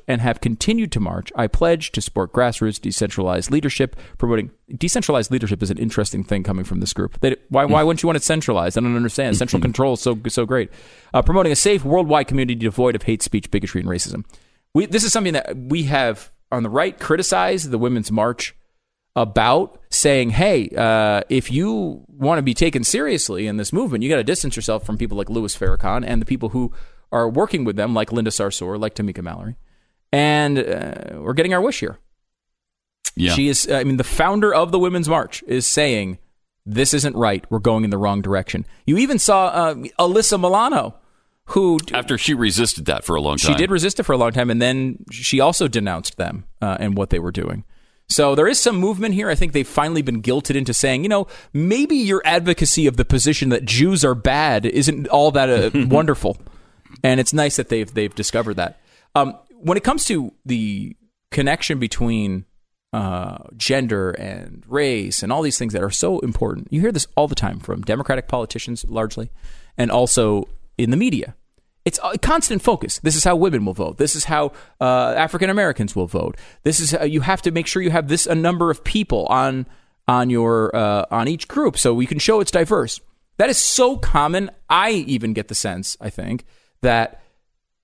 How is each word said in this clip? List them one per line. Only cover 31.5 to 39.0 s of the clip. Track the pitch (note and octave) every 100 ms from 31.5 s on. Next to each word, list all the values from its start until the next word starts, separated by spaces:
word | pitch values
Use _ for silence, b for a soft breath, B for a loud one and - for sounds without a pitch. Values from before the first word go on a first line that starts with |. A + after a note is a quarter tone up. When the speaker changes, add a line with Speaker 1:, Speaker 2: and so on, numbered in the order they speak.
Speaker 1:
our | F3+
wish | G3 -
here. | G#2+ G2+ _ _ _ _ _ _ _ _ _ _ - -
Speaker 2:
Yeah. | F2
Speaker 1:
She | E2+ C#3+
is, | C3+ -
I | C#3
mean, | C3+ C3
the |
founder | - - E3+ G#3 G#3
of | D#3+ E3+
the | F#3
Women's | F3+ F3+ D#3
March | D#3+ - - -
is | B2+ -
saying, | D3+ D3 A2 F#2+ F#2 - _ _ _ G#2
"This | G#2+ C#3
isn't | D3 C#3+ -
right. | A2+ G2 -
We're | A2
going | A#2 A2
in | A2
the | G2
wrong | G2+ G2+
direction." | F#2+ G2 - F2+ - b -
You |
even | F3